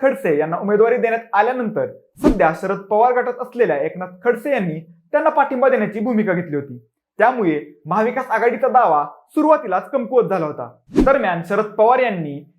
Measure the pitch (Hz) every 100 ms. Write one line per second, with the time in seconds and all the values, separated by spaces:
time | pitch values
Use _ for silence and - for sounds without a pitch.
0 | 269 254 180 147 156 180 202 208 226 240
1 | 226 226 - 196 226 254 220 - 127 -
2 | _ _ 285 190 165 165 190 196 - 214
3 | 247 247 247 247 240 240 202 143 160 180
4 | 180 - 240 240 294 254 180 156 - _
5 | _ 294 311 302 277 254 262 247 214 214
6 | 254 214 190 175 170 147 117 120 _ _
7 | _ - 220 254 180 147 - _ 156 190
8 | 220 240 262 220 233 247 262 247 208 147
9 | 151 - _ 311 302 302 240 185 - 269
10 | 233 254 190 190 151 135 120 - _ -
11 | 254 277 202 170 170 208 214 214 220 262
12 | 247 185 151 139 147